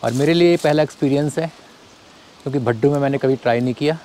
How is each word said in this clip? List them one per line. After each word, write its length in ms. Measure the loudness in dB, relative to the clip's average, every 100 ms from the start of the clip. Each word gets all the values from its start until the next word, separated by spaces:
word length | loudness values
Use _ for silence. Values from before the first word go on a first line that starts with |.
और 100 | -4
मेरे 200 | -2 0
लिए 160 | 4 4
ये 80 | 4
पहला 240 | 2 2
एक्सपीरियंस 540 | 0 -2 -2 0 -2 -4
है, 80 | -8 -10 -20 -20 -20 -20 -20 -20 -20 -14 -6
क्योंकि 140 | -4
भड्डू 300 | -2 0 2
में 80 | 2
मैंने 180 | 0 0
कभी 180 | -2 -2
ट्राई 220 | 0 0
नहीं 140 | -2
किया। 240 | -2 -4 -4